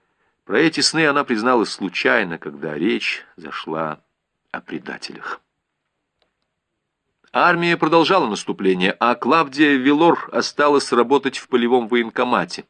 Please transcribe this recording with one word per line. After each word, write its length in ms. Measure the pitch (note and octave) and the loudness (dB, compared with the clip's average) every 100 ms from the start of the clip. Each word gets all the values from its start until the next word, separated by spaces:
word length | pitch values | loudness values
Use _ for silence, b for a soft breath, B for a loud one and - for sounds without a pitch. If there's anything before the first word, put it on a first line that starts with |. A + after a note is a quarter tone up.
| b b b b | b b b b
Про 160 | - G#2 | -4 -2
эти 200 | D#3+ D#3 | -2 0
сны 260 | C3 D#3 D#3 | -2 0 2
она 180 | C#3+ | 2
призналась 460 | C#3 A2+ A#2+ B2+ B2+ | 0 0 2 2 0
случайно, 680 | - F#2+ - C3 B2 F#2 E2 | -4 -6 -2 0 0 -2 -6
когда 360 | D#2+ C#2+ D#2 | -12 -10 -8
речь 500 | D2+ F#2+ A#2 - - - - | -2 -2 -2 -4 -8 -12 -20
зашла 640 | D#2 C#2 - D#2+ D#2 D2+ _ _ _ _ _ | -16 -12 -8 -6 -6 -8 _ _ _ _ _
о 80 | - | -14
предателях. 800 | - - - - - - - - _ _ _ _ _ _ _ _ _ _ _ _ _ _ _ _ _ _ _ | -12 -12 -12 -14 -14 -14 -14 -14 _ _ _ _ _ _ _ _ _ _ _ _ _ _ _ _ _ _ _
Армия 440 | B2+ E3 E3+ E3+ E3+ | 0 2 2 0 2
продолжала 520 | D#3+ E3 D#3 F#3 B2 | 4 4 4 2 0
наступление, 640 | G2 - F#2+ F#2+ F#2 F#2 - | -4 -6 -2 0 2 0 0
а 160 | A#2 | 0
Клавдия 600 | A#2+ A#2+ E3 D3 C3+ D3+ C#3 | 0 2 2 0 0 2 2
Вилор 540 | C3 D3 E3+ C3 - | 2 4 4 2 -2
осталась 600 | A#2 - - D3 C#3+ - | -4 -2 0 2 2 2
работать 440 | A#2+ A#2 C#3 C#3 - | 2 4 2 0 -6
в 120 | - | -2
полевом 400 | B2 A#2+ B2+ A2 | 0 2 2 2
военкомате. 760 | A#2+ A2+ - B2 A2 F2 - | 0 0 -2 0 0 -2 -8